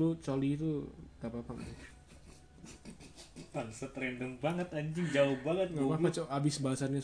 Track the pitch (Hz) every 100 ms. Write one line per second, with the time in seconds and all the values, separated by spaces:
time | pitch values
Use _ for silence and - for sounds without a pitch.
0 | 160 165 156 135 139 143 160 147 143 -
1 | - - 117 117 117 117 113 - - -
2 | - - - - - - - - - -
3 | - - - - - 151 113 110 131 -
4 | 131 123 127 127 147 175 175 156 151 156
5 | 170 135 139 131 135 180 185 156 135 160
6 | 175 170 160 139 147 143 135 131 135 139